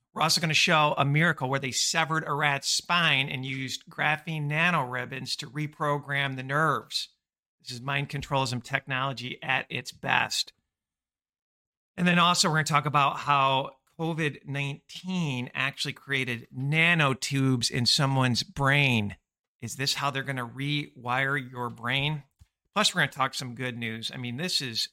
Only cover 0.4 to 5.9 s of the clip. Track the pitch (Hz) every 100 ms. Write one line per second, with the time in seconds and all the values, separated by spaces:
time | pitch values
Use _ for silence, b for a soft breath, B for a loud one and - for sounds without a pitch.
0.4 | 160 156 - 160 147 147 139 147 170 151
1.4 | 131 135 135 117 - 165 151 160 151 143
2.4 | 151 139 - - - 175 165 135 139 127
3.4 | 131 135 131 - - - 151 151 - 156
4.4 | 147 151 175 165 123 123 123 131 127 -
5.4 | 127 139 147 - 151